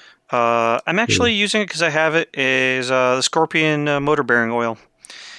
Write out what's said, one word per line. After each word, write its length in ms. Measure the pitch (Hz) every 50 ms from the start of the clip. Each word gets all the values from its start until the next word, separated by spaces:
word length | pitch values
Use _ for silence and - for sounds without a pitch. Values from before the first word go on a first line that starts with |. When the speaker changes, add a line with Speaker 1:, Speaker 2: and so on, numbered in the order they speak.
| - - - _ _ -
Speaker 1:
Uh, 500 | - 123 120 117 117 117 117 113 117 131 -
I'm 120 | - 165 196
actually 340 | 233 233 - - 247 240 226
Speaker 2:
Hmm. 60 | 202
Speaker 1:
using 200 | 208 196 - 214 208
it 60 | 180
'cause 120 | - 156 170
I 80 | 165
have 240 | 147 156 156 160 156
it, 160 | 165 165 - -
is, 540 | - 135 131 131 131 131 131 131 131 127 123
uh, 260 | 131 131 127 127 127
the 60 | 131 127
Scorpion, 640 | - - 160 160 156 - 165 156 156 151 147 147
uh, 140 | 147 147 143
motor 220 | 139 143 151 147 135
bearing 280 | 117 120 120 117 113
oil. 280 | 117 120 117 117 113 - - _ _ _ - - - - - - -